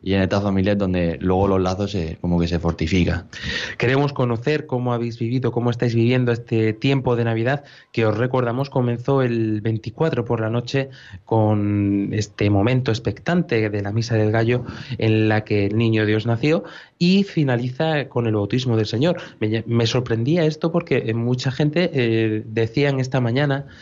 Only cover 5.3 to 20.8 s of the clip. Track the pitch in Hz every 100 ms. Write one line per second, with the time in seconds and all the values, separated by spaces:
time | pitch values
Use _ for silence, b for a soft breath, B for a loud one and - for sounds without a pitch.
5.3 | 127 123 120 120 117 123 113 117 127 123
6.3 | 117 120 117 110 110 139 135 127 117 117
7.3 | 113 117 143 B B B - 110 104 123
8.3 | 127 120 117 139 139 123 117 123 139 127
9.3 | 117 110 107 107 113 120 - 160 156 117
10.3 | 117 110 117 120 139 135 B B 92 -
11.3 | 113 107 107 101 101 101 101 98 104 104
12.3 | - 104 101 107 127 127 113 - - -
13.3 | 180 165 117 107 104 101 107 113 113 107
14.3 | 110 117 123 120 B B 123 110 110 110
15.3 | 107 107 104 101 104 117 110 107 107 110
16.3 | 117 147 170 - B B _ 175 190 196
17.3 | - 139 120 123 127 160 151 131 123 117
18.3 | 107 101 127 127 113 104 110 156 170 B
19.3 | B 107 113 113 117 117 127 123 113 117
20.3 | 175 160 156 170 170